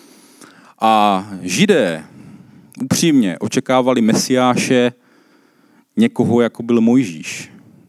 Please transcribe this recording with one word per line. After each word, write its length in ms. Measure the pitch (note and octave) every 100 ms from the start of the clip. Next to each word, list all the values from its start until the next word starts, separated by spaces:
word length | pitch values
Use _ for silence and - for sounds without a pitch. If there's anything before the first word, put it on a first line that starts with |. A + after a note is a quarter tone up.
| - - _ _ - - - _
A 460 | A2 A2 G#2 F#2+ G#2 F#2+
Židé 600 | F#2 F#2 G3+ E3+ F#2+ D#2+ D#2 - - - - - - -
upřímně 560 | C3 - E3+ C#3+ G2+ D#2+
očekávali 640 | - C3 - B2+ B2 B2+
mesiáše 920 | A2 G2+ - B2+ B2+ A#2+ - B2+ A#2+ - _ _ _ _ _ _ _ _ _ -
někoho, 440 | A#2 - G#2+ A#2+
jako 220 | A2+ -
byl 180 | A#2 A#2
Mojžíš. 720 | A2+ B2+ G#2+ D#2 - - - - - _